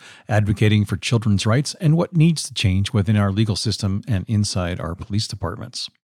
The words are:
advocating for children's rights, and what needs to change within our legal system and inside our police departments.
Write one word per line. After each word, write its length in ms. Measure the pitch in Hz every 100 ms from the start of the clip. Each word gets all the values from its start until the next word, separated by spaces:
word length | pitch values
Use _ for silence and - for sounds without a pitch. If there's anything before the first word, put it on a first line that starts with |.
| - - -
advocating 560 | 107 104 101 107 107
for 140 | 101 85
children's 480 | - 117 110 98 110
rights, 300 | 123 151 -
and 200 | 160 160
what 220 | - 165
needs 240 | 165 160
to 100 | -
change 400 | - 95 92 98
within 240 | 104 95 104
our 160 | 101
legal 240 | 98 110 90
system 460 | 113 95 101 98 -
and 180 | 98 -
inside 520 | 107 101 98 90 87
our 160 | 85 85
police 320 | - 101 -
departments. 640 | 101 85 - - - - _ _